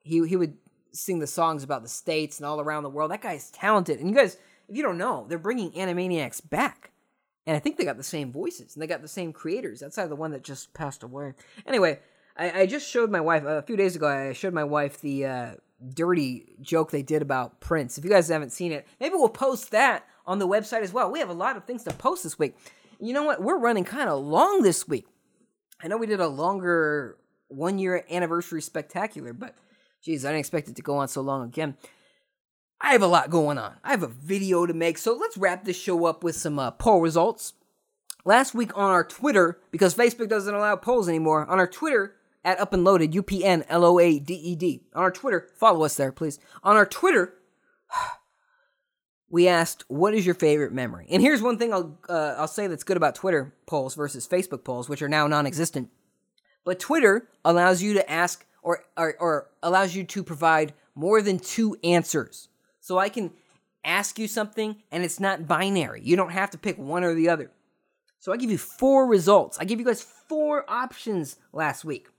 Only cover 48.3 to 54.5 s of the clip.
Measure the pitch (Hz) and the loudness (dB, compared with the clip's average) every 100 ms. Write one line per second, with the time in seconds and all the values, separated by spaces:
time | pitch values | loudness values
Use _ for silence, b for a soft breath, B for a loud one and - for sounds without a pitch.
48.3 | _ _ _ _ _ _ _ _ _ _ | _ _ _ _ _ _ _ _ _ _
49.3 | 170 180 170 165 - - 143 196 214 180 | 6 6 6 2 -4 -8 0 2 4 2
50.3 | 175 156 151 135 127 123 87 - 185 247 | 2 4 4 2 -2 -6 -8 -2 4 6
51.3 | 285 233 226 233 196 165 151 - 170 151 | 4 2 0 0 -2 -4 -12 -4 -2 -2
52.3 | 123 156 - 202 156 - 180 151 - 190 | -2 -4 -4 -4 -6 -2 2 2 2 0
53.3 | 160 131 _ - 156 131 151 147 139 - | 0 -2 _ -6 -4 -4 -6 -8 -8 -2
54.3 | 180 190 | -2 -2